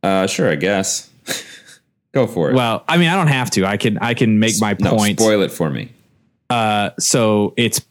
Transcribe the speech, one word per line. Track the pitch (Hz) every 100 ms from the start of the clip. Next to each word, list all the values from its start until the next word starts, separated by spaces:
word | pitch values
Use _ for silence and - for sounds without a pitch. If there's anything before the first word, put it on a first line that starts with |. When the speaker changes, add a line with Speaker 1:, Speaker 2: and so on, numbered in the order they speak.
Speaker 1:
Uh, | 92 95 95
sure, | - 165
I | 78
guess. | 92 101 98 - - _ -
<laughs> | - - - - - _ _ _
Go | - 117
for | - 110
it. |
Speaker 2:
Well, | 131 120 110 -
I | 170
mean, | 170
I | 190
don't | 160
have | 135 123
to. | - 95
I | 104
can, | 120 104
I | 117
can | 117 113 107
make | 110 98
my | 107 104
Speaker 1:
No, | 90 110
Speaker 2:
point. | 104 95
Speaker 1:
spoil | 110 104
it | 87
for | - 80
me. | 65 52 - _ _ _ _ _
Speaker 2:
Uh, | 120 110 104 101 -
so | - 135 110 107 104 -
it's | 117 - -